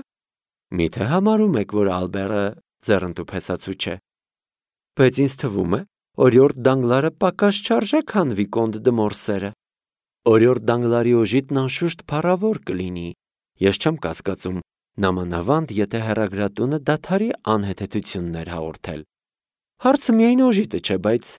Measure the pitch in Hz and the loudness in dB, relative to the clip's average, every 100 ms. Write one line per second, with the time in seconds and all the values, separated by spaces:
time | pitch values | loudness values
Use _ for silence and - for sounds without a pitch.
0 | 269 _ _ _ _ _ - 90 82 - | -6 _ _ _ _ _ -8 -2 -2 -2
1 | 104 170 202 220 214 135 98 104 98 92 | -2 0 2 2 2 0 -2 0 0 0
2 | 92 95 98 104 101 110 _ _ - 101 | -4 -6 -4 -4 -4 -6 _ _ 0 0
3 | 90 85 87 92 - 90 - 92 - 90 | 0 -8 -8 -8 -6 -6 -8 -8 -8 -10
4 | _ _ _ _ _ _ _ _ _ - | _ _ _ _ _ _ _ _ _ 2
5 | 131 131 139 - 135 98 90 101 202 _ | 2 4 0 -2 -4 -2 -2 -2 -4 _
6 | _ - 131 120 139 135 123 131 123 127 | _ 2 6 8 6 4 0 2 2 0
7 | 156 151 190 - 208 202 - 233 214 311 | 0 0 -2 0 0 0 0 -2 0 -2
8 | 302 214 160 98 101 117 113 110 117 117 | -2 0 0 0 -2 0 -2 0 0 2
9 | 107 101 - 101 101 - _ _ _ _ | 0 -2 -4 -4 -6 -12 _ _ _ _
10 | _ _ - 110 117 127 110 120 120 120 | _ _ 4 6 6 4 0 0 2 2
11 | 117 120 107 120 139 139 131 - 170 165 | 4 2 2 0 0 -2 -2 -2 -4 -6
12 | - 147 165 185 220 214 - 92 92 90 | -6 -4 -2 0 -2 -4 -6 -6 -6 -6
13 | 85 - _ _ _ - 95 101 156 160 | -10 -12 _ _ _ 0 0 2 0 -2
14 | - - - 95 - 92 - _ _ - | -4 -6 -6 -6 -6 -8 -10 _ _ -2
15 | 98 90 90 85 90 151 156 104 101 113 | 0 0 -2 -4 0 0 0 -2 -2 -2
16 | 110 107 104 98 101 101 120 151 139 151 | -2 -2 -2 -2 -4 -2 -4 -2 -2 -4
17 | - 190 220 - - 107 101 95 98 107 | -2 -2 -2 -4 -2 0 -2 -6 -6 -6
18 | - 95 87 82 82 87 80 78 - 76 | -6 -6 -6 -8 -8 -8 -8 -10 -12 -12
19 | 78 _ _ _ _ _ _ _ 247 277 | -14 _ _ _ _ _ _ _ 2 2
20 | - 226 233 247 254 202 220 87 - 95 | 4 4 4 6 4 2 0 -4 -4 -2
21 | 101 117 - | 0 0 -2